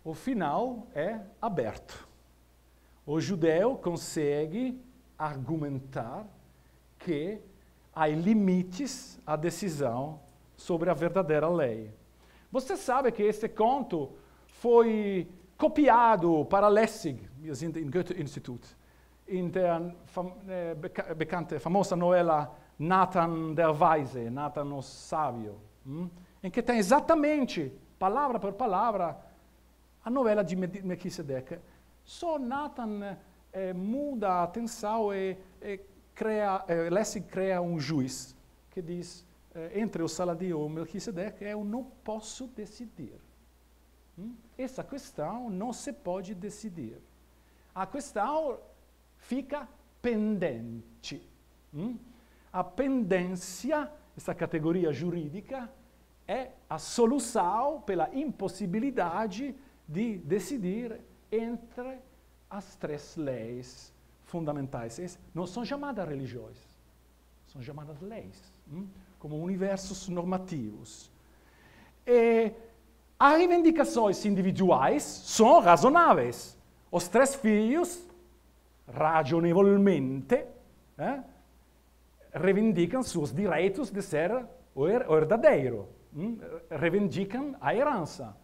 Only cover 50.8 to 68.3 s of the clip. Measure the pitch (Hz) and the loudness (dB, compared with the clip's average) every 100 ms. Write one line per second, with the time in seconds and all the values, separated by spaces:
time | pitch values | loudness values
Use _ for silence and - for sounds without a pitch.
50.8 | - - - 143 - _ _ _ _ 147 | -16 -18 -14 -14 -16 _ _ _ _ -8
51.8 | 214 233 - - _ _ _ 185 180 - | -8 -8 -16 -20 _ _ _ -6 -6 -2
52.8 | 269 262 196 185 180 185 - - 247 302 | 0 0 2 2 0 -6 -10 -8 -2 -2
53.8 | 285 - - - - 170 165 165 151 175 | -2 -12 -20 -12 -8 -4 -2 0 0 2
54.8 | 165 127 170 170 151 180 196 262 233 - | 0 -2 -4 -4 -6 -10 -10 -10 -10 -16
55.8 | _ _ _ _ - 226 254 - _ 156 | _ _ _ _ -6 -6 -6 -14 _ -10
56.8 | - - 226 277 - 220 175 214 277 311 | -6 2 4 4 0 0 0 0 -2 -4
57.8 | - 180 156 262 302 - 190 - 208 208 | -4 -2 -2 -2 -6 -4 -6 -4 -4 -2
58.8 | 277 247 170 175 220 185 277 - - _ | -2 -2 -2 -2 -4 -6 -10 -10 -20 _
59.8 | - 156 240 196 143 196 185 277 180 208 | -8 -4 -4 -4 -4 -4 -2 -6 -4 -4
60.8 | 240 226 - - _ 220 233 240 - - | -8 -12 -16 -20 _ -4 -4 -8 -12 -14
61.8 | 254 262 - _ _ _ _ 196 - - | -12 -14 -20 _ _ _ _ -14 -14 -12
62.8 | 165 147 - 170 143 123 113 123 127 - | -10 -10 -10 -8 -6 -6 -8 -10 -14 -20
63.8 | - _ _ _ - 175 151 147 131 131 | -20 _ _ _ -10 -6 -4 -4 -6 -8
64.8 | 117 127 175 - - 160 180 233 240 285 | -10 -10 -12 -14 -12 -8 -8 -8 -8 -6
65.8 | 285 214 170 139 131 120 110 117 - _ | -6 -6 -6 -6 -8 -10 -14 -20 -20 _
66.8 | _ _ _ _ _ _ _ 139 123 143 | _ _ _ _ _ _ _ -16 -14 -14
67.8 | 151 147 190 220 190 | -14 -14 -14 -14 -16